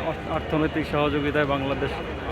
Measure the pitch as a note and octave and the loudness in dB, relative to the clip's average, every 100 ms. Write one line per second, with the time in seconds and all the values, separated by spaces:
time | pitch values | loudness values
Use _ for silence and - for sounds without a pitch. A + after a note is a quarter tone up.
0 | E3+ D#3 - D#3+ - D#3 D#3 D#3 C#3+ D3 | 0 -4 -4 -4 0 2 2 0 0 2
1 | D3 D3 C#3+ D3 C#3+ C#3 C3+ C3+ C#3 D3 | 2 2 2 2 2 2 0 0 -2 -2
2 | - - C3 | -6 -6 -4